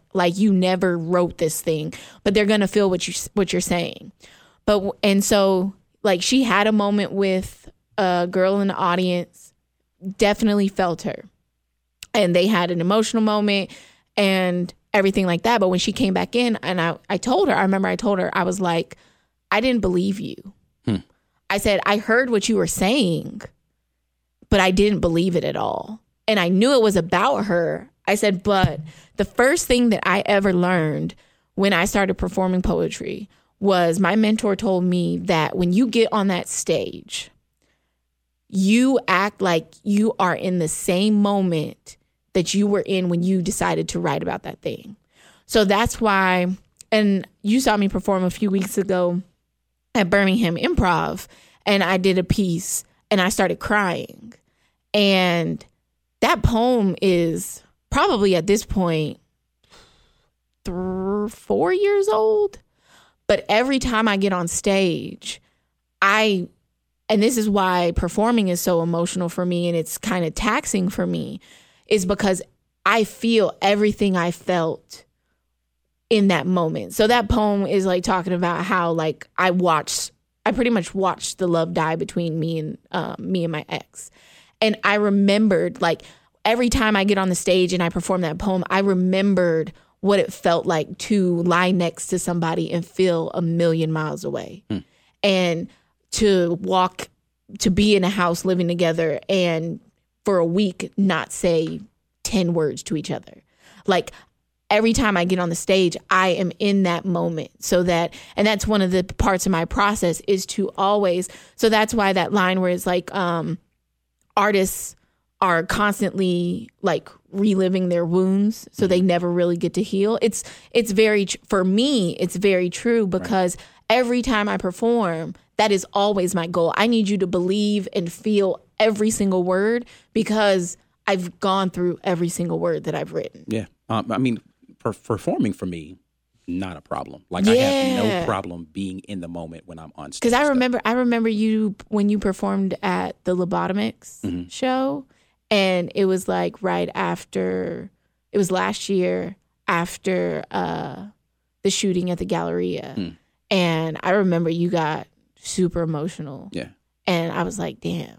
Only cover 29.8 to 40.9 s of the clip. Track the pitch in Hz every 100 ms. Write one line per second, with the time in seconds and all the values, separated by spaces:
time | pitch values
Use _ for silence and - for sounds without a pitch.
29.8 | 240 202 - 190 - 202 196 180 175 180
30.8 | 156 147 165 - _ _ _ - 196 175
31.8 | 196 208 190 185 185 190 185 185 180 170
32.8 | 160 - - - 208 _ _ _ 196 185
33.8 | 170 170 180 214 214 220 214 196 220 185
34.8 | 180 180 170 170 180 160 151 - 175 185
35.8 | 247 233 226 214 196 175 - - - 151
36.8 | 95 - - - - _ _ _ _ _
37.8 | _ _ _ _ _ _ _ 196 190 226
38.8 | 262 262 - 180 202 - 190 165 160 -
39.8 | 208 202 220 - 185 160 185 180 160 -
40.8 | -